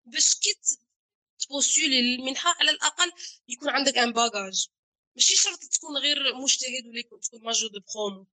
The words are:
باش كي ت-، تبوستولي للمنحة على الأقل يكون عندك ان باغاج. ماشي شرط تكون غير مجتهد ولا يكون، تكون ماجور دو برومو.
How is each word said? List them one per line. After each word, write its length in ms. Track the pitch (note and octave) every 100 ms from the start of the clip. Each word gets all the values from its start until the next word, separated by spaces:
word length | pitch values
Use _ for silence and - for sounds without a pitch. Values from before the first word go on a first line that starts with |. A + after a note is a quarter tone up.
| A#3+
باش 300 | A#3 - -
كي 180 | -
ت-، 260 | - - - _ _ _ _ _ -
تبوستولي 600 | - C#4 - - D#4 C4
للمنحة 540 | A#3+ B3 C4 C4+ F4 E4+
على 120 | D4
الأقل 400 | D4+ D4+ - F4 - - - -
يكون 220 | A#3+ C#4+
عندك 280 | C4 C#4 B3+
ان 160 | A#3+
باغاج. 540 | A3+ A#3 G#3 F#3+ F#3 - _ _ _ _ B3
ماشي 200 | - G4+
شرط 240 | G4+ F4
تكون 380 | - - D#4+ C#4+
غير 380 | C#4 D4 C4+ B3+
مجتهد 520 | C4+ - B3+ B3+ A#3
ولا 120 | A#3
يكون، 200 | A#3 -
تكون 220 | - A#3
ماجور 260 | A3 A3 A3
دو 80 | G3+ - A3
برومو. 320 | G#3 F#3+ F#3+